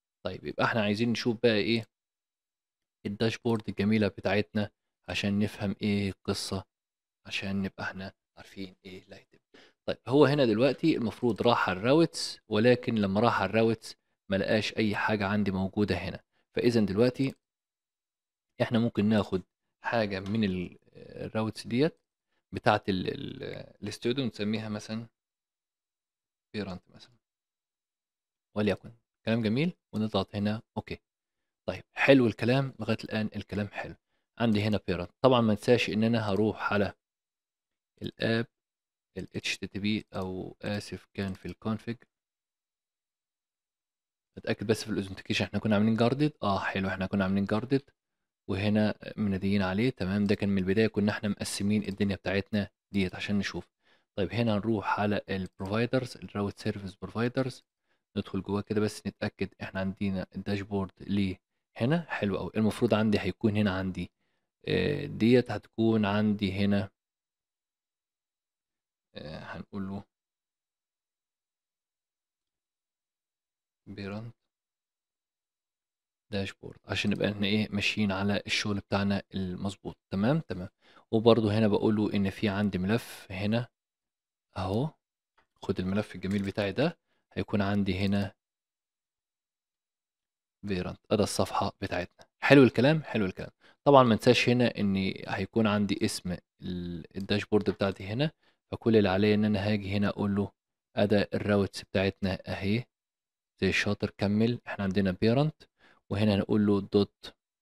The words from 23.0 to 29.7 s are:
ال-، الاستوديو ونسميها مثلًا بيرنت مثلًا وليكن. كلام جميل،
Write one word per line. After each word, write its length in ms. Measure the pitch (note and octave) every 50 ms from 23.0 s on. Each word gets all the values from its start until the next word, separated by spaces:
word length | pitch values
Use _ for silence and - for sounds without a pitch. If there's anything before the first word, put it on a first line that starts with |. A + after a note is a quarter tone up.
| F2+ -
ال-، 360 | - - - G2 - - - F#2 F#2 - - - - _ -
الاستوديو 400 | G2+ G2+ - - A2+ B2 C#3 C3+
ونسميها 460 | A2+ - - G#2 G2+ A2 A2 G#2+ A2
مثلًا 380 | G#2+ G#2+ - - A2 A2 A#2 A2+ _ _ _ _ _ _ _ _ _ _ _ _ _ _ _ _ _ _ _ _ _ _ _ _ _ _ _ _ -
بيرنت 260 | A2 G2+ F#2+ F#2 F2+ - _
مثلًا 240 | - - - - _ _ _ _ _ _ _ _ _ _ _ _ _ _ _ _ _ _ _ _ _ _ _ _ _ _ _ _ - G2+
وليكن. 340 | G#2+ G#2 F#2 - - - - _ _ _ _ _ -
كلام 160 | A2 A2+ A#2
جميل، 320 | A2+ G#2+ G#2+ B2+ D#3 F3+